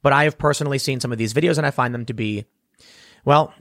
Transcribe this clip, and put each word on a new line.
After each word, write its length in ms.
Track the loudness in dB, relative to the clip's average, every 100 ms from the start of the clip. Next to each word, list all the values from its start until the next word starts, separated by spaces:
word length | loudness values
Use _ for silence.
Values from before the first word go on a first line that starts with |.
but 100 | 2
I 120 | 4
have 140 | 2 0
personally 400 | 0 0 -2 -2
seen 220 | -2 -4
some 120 | -4
of 60 | -2
these 160 | -2
videos 240 | 0 0 0
and 80 | -2
I 40 |
find 240 | -2 -2
them 120 | -4 -8
to 80 |
be, 320 | -6 -4 -6 -8 _ _ _ -20 -20 -20 _
well, 280 | 2 2 2 -4